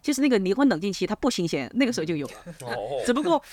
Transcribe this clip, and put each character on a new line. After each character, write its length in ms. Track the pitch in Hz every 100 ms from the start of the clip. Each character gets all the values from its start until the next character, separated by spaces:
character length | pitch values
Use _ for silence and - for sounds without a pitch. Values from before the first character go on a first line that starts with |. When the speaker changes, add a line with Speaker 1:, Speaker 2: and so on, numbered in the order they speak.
Speaker 1:
其 100 | -
实 80 | 269
那 80 | 285
个 80 | 233
离 120 | 185
婚 160 | 202 277
冷 120 | 160
静 120 | 196
期 140 | 185 180
它 80 |
不 160 | 214 277
新 160 | - 170
鲜， 240 | 151 123
那 120 | 233 254
个 60 |
时 80 | 226
候 40 |
就 120 | 160 160
有 100 | 135
了。 60 | - - 165
Speaker 2:
哦。 400 | 123 107 107 135 151
Speaker 1:
只 60 |
不 100 | 247
过， 180 | 311 311 -